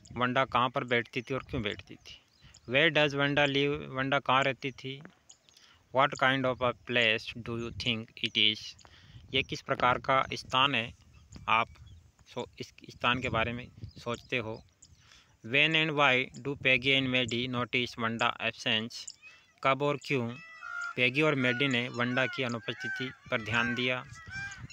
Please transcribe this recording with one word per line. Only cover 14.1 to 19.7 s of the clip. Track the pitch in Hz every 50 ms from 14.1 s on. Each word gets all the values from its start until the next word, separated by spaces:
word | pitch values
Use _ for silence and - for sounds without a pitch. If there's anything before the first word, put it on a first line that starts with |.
| 117 113 - - 135
हो? | 123 107 110 113 - - _ _ _ - _ - _ _ _ - - _ _ _ _ -
When | 110 123 143 151 160 160
and | 156 156 160 147
why | 147 143 135 127 123 131 - - 123
do | 120 139 143 - -
Peggy | 135 131 123 123 139 135 135
and | 135 127 127
Maddie | 127 123 110 120 120 123
notice | 127 123 120 123 - - 127 123 - - 123
Wanda | 113 113 117 113 120 117 - -
absence? | 101 113 - - - 127 113 110 110 113 - - - - - _ - - - - _ _ _ _ -
कब | 135